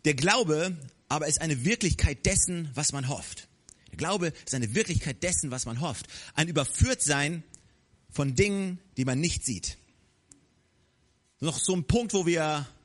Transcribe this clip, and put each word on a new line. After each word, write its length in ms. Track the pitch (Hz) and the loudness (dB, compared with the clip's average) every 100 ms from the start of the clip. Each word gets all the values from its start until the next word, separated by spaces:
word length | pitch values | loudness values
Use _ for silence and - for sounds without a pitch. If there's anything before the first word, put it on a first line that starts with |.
„Der 100 | 151 | 2
Glaube 600 | 139 170 240 190 151 185 170 131 _ _ | 2 2 2 2 0 -2 -4 -12 _ _
aber 200 | 147 151 | -2 0
ist 120 | - | 0
eine 240 | 165 135 | 0 0
Wirklichkeit 600 | 143 233 185 - 160 135 - | 0 2 0 2 0 2 2
dessen, 440 | 196 - 175 156 | 2 2 -2 -6
was 180 | 131 151 | -4 -2
man 160 | 139 131 | -2 -4
hofft.“ 400 | 143 - - - _ - - - | -6 -8 -14 -18 _ -20 -20 -18
Der 60 | - | -6
Glaube 360 | 160 202 170 - - | -2 0 -2 -4 -6
ist 80 | |
eine 220 | 131 113 143 | -4 0 0
Wirklichkeit 480 | 220 165 156 131 | 0 -2 -2 -4
dessen, 280 | 175 - 143 | -2 -2 -2
was 140 | 123 120 | -6 -6
man 140 | 117 | -4
hofft. 280 | 160 120 - - - - | -4 -6 -10 -16 -4 0
Ein 140 | 165 | 2
Überführtsein 960 | 156 135 - 254 247 139 143 147 170 - - _ _ _ _ _ | 2 0 2 2 2 2 2 2 -2 -10 -20 _ _ _ _ _
von 260 | - 143 123 | -2 0 4
Dingen, 440 | 202 196 190 180 _ - | 4 2 -2 -6 _ -2
die 80 | 131 | 0
man 160 | 127 | 2
nicht 240 | 165 - - | 0 -2 -4
sieht. 320 | 95 - - _ _ _ _ _ - _ _ _ _ _ _ _ _ _ _ | -4 -6 -12 _ _ _ _ _ -20 _ _ _ _ _ _ _ _ _ _
Noch 200 | 156 - | -4 -2
so 140 | - | 0
ein 120 | 185 - | 0 2
Punkt, 280 | 226 226 | 2 4
wo 120 | 196 175 | 0 2
wir 420 | 170 156 147 135 - | 2 2 -2 -6 -14